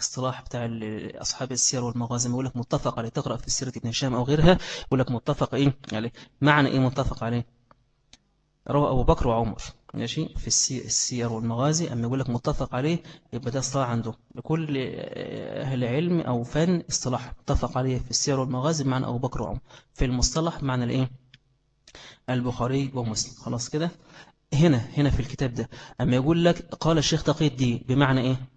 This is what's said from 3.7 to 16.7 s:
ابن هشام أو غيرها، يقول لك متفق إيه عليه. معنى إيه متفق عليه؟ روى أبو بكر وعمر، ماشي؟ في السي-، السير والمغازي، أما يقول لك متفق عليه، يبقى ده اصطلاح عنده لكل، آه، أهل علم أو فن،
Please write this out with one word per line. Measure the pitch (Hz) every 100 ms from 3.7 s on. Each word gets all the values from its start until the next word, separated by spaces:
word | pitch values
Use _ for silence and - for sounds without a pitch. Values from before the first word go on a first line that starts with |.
| -
ابن | 117
هشام | 117 131 120
أو |
غيرها، | 123 117 165 180 - - -
يقول | 131
لك | 127
متفق | 120 - 143 131
إيه | 127 139 - -
عليه. | 107 120 - - _
معنى | 143 147 135
إيه | 135
متفق | 131 135 127 -
عليه؟ | 113 117 - _ _ _ _ _ _ - _ _ _ _ -
روى | 143 143
أبو | 131
بكر | 123 165 123
وعمر، | 113 110 - - - -
ماشي؟ | - 117 135 - -
في | 147
السي-، | - - 127 -
السير | - - 123 117
والمغازي، | 113 117 117 143 160 170
أما | 120
يقول | 120 135
لك | 127
متفق | 120 - 143 131 127
عليه، | 147 170 - - _
يبقى | 117 120
ده | 135
اصطلاح | - 139 123
عنده | 117 110 - _ 127
لكل، | - 160 156 139
آه، | 120 - - - - 110 - -
أهل | 135 127
علم | 120 135 175 170
أو | 127 120
فن، | 120 147 175